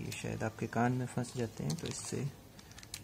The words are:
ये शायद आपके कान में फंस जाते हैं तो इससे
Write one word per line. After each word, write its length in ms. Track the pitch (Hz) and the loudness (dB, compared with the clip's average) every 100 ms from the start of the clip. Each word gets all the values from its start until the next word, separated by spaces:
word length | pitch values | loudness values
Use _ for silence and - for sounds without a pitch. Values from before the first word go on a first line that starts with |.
ये 80 | 113 | -4
शायद 320 | - 113 110 | -2 0 2
आपके 240 | 113 - 113 | 0 0 0
कान 240 | 117 120 | 6 6
में 120 | 127 123 | 6 2
फंस 260 | - 120 131 | 0 0 0
जाते 260 | 113 - | -2 0
हैं 120 | 143 160 | 0 0
तो 120 | - | -2
इससे 340 | - - - 139 - - - - - - - | -4 -2 0 -2 -4 -12 -16 -16 -16 -12 -12